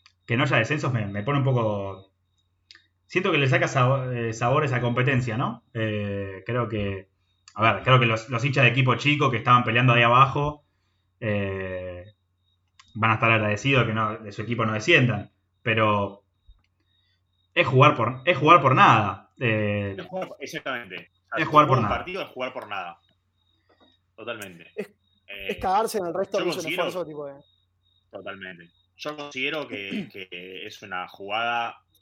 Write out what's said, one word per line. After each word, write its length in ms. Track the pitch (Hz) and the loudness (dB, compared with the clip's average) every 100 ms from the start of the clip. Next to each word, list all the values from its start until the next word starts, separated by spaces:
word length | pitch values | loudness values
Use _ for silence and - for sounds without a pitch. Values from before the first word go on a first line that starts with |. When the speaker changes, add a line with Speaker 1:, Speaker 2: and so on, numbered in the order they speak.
| _ _ - | _ _ -4
Speaker 1:
que 120 | 120 | 0
no 60 | |
haya 140 | 143 135 | 2 0
descensos 340 | 110 147 131 | 0 -2 -2
me, 140 | 113 101 | -2 -4
me 160 | 101 | -4
pone 160 | 104 143 | -2 0
un 60 | 131 | 2
poco. 680 | 123 110 101 98 98 - _ _ _ _ _ _ - _ _ _ | 0 0 -2 -6 -12 -18 _ _ _ _ _ _ -20 _ _ _
Siento 240 | 170 196 | -2 0
que 60 | 156 | 2
le 100 | 131 | 2
saca 200 | 170 165 | 2 2
sabo-, 440 | 139 127 135 127 | 2 2 2 -2
eh, 220 | 123 117 | -4 -4
sabor 320 | 110 123 147 147 | -2 0 2 0
esa 160 | 123 | 0
competencia, 560 | 120 123 127 127 120 110 | 0 0 2 0 0 -4
¿no? 260 | 180 240 _ | -4 -6 _
Eh, 680 | 120 110 104 101 101 98 95 - | -4 -4 -2 -4 -6 -8 -10 -6
creo 240 | 123 110 | -4 -2
que, 400 | 107 101 95 - _ _ _ - 104 | -4 -4 -6 -12 _ _ _ -20 0
a 180 | 110 | 2
ver, 100 | 101 | 2
creo 160 | 127 131 | 4 6
que 60 | 120 | 6
los, 240 | 110 - | 0 -2
los 140 | 120 143 | -4 -2
hinchas 180 | 135 120 | 4 4
de 40 | |
equipo 260 | 123 127 120 | 4 2 2
chico 360 | 143 147 139 | 0 2 2
que 60 | 117 | 0
estaban 260 | - 123 | 4 4
peleando 300 | 117 117 127 | 4 2 4
ahí 100 | 120 | 4
abajo, 600 | 120 123 131 147 147 147 _ _ _ _ _ _ | 6 6 4 2 -4 -6 _ _ _ _ _ _
eh, 840 | 110 104 98 95 92 92 92 90 98 _ _ _ _ _ _ _ - | -2 -2 -2 -4 -6 -8 -10 -12 -16 _ _ _ _ _ _ _ -16
van 180 | 104 113 | -2 0
a 20 | 110 | 2
estar 160 | 113 | 2
agradecidos 500 | 113 107 104 139 131 | 2 0 -2 2 2
de 60 | 110 | 2
que 60 | |
no, 240 | 110 107 110 | 0 -4 -6
de 140 | - | -12
su 100 | - | -12
equipo 220 | 107 117 110 | -6 -2 -2
no 80 | |
desciendan. 580 | 107 131 160 120 101 - _ _ _ | -2 4 4 4 0 -6 _ _ _
Pero 600 | 120 113 107 104 98 - _ _ _ _ _ _ _ _ _ _ _ _ _ | -2 2 2 2 -2 -8 _ _ _ _ _ _ _ _ _ _ _ _ _
es 140 | 170 139 | 0 4
jugar 280 | 131 127 147 | 6 6 6
por, 240 | 113 - - | -2 0 -2
es 120 | 131 | 2
jugar 240 | 151 175 | 6 6
por 140 | 135 165 | 6 6
nada. 540 | 190 113 104 - - _ | 6 6 2 -4 -14 _
Eh, 580 | 123 107 104 104 101 95 | -2 0 0 -2 -4 -8
Speaker 2:
Es 80 | 87 | -10
jugar, 240 | 185 180 - | -10 -10 -12
exactamente. 560 | 135 156 143 123 107 90 | -12 -10 -8 -8 -10 -16
O 320 | - _ _ | -16 _ _
sea, 100 | 113 | -4
Speaker 1:
es 60 | |
Speaker 2:
si 60 | - | 4
Speaker 1:
jugar 180 | 151 143 | 4 6
por 100 | 117 | 2
Speaker 2:
un 40 | |
Speaker 1:
nada. 120 | 104 117 | 0 -4
Speaker 2:
partido 240 | - 185 | -6 -10
es 80 | 143 | -10
jugar 240 | 127 127 | -10 -10
por 140 | 131 104 | -10 -10
nada. 280 | 101 87 87 _ _ _ _ _ _ _ _ _ _ _ - | -10 -10 -16 _ _ _ _ _ _ _ _ _ _ _ -16
Totalmente. 560 | 110 113 98 85 82 - | -12 -10 -12 -18 -18 -16
Speaker 3:
Es, 120 | - _ _ _ _ | -16 _ _ _ _
Speaker 2:
Eh, 200 | - 98 | -12 -8
Speaker 3:
es 80 | 202 | -4
cagarse 400 | 196 196 226 214 | 0 0 0 -4
en 80 | 175 | -4
el 60 | |
resto 260 | 170 196 202 | -4 -4 -2
Speaker 2:
yo 40 | 175 | -2
Speaker 3:
que 40 | |
hizo 100 | 165 | -4
un 40 | |
Speaker 2:
considero 240 | 165 175 180 | -4 -2 -2
Speaker 3:
esfuerzo, 200 | 175 156 | -4 -8
tipo, 200 | 151 143 | -10 -12
eh. 120 | 139 _ _ _ _ _ _ _ | -14 _ _ _ _ _ _ _
Speaker 2:
Totalmente. 600 | 101 95 98 92 87 85 _ _ _ | -14 -12 -12 -12 -14 -20 _ _ _
Yo 220 | 151 151 | -12 -12
considero 500 | 143 139 135 156 131 | -12 -8 -6 -6 -8
que, 400 | 101 98 214 175 | -10 -8 -8 -10
<clears throat> 40 | |
que 520 | 101 92 87 92 92 104 | -14 -16 -16 -14 -14 -16
es 160 | - | -16
una 260 | 104 92 90 | -12 -10 -10
jugada, 680 | - 98 107 117 117 117 - _ _ | -14 -8 -4 -2 -2 -4 -10 _ _